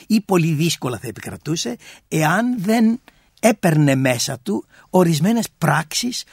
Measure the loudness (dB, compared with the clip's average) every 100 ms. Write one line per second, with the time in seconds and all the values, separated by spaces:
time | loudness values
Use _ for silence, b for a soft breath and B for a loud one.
0 | B -2 0 0 0 0 -2 -2 -6 -6
1 | -10 -12 -14 -12 -8 -6 -6 -10 B B
2 | -6 0 2 2 0 -2 0 2 2 0
3 | -8 b b b 0 2 2 4 4 4
4 | 2 0 -4 -8 -6 -6 -8 b b 2
5 | 2 2 2 0 -2 -4 0 0 -2 -6
6 | -6 -6 -12